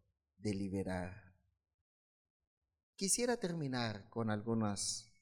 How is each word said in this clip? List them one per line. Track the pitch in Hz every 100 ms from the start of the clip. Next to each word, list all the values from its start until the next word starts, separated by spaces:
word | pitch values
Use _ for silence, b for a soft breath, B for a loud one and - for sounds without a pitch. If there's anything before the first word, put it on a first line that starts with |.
| _ _ _ -
de | 107
liberar. | 98 98 95 92 92 90 92 - - _ _ _ _ _ _ _ _ _ _ _ _ _ _ _ -
Quisiera | 190 - 247 233
terminar | 180 170 139 127 113 101 -
con | 117 110
algunas, | 104 110 113 104 98 - - - -